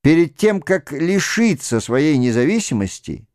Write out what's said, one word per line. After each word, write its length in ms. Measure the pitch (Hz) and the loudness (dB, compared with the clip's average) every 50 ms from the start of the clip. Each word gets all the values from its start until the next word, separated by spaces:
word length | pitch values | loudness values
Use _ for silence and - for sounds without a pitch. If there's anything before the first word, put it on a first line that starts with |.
Перед 360 | - 139 160 165 170 160 _ | 4 4 4 4 2 0 _
тем, 240 | - - 214 208 190 | 0 0 0 0 0
как 320 | - - 190 175 - - 147 | -2 -2 -2 -2 -2 -8 -6
лишиться 880 | 139 165 175 196 196 - - - 214 233 226 165 123 - - 120 110 | -4 -2 0 0 0 -2 -2 -2 0 2 2 0 0 -4 -4 -4 -4
своей 360 | - - 117 131 147 156 151 | -2 -2 0 0 2 2 2
независимости 1080 | 131 123 123 113 120 123 156 214 226 - - 135 104 98 92 - - _ - 73 - 110 _ | 2 2 2 2 2 2 2 0 -2 -2 -2 -4 -2 -4 -4 -6 -12 _ -12 -12 -12 -14 _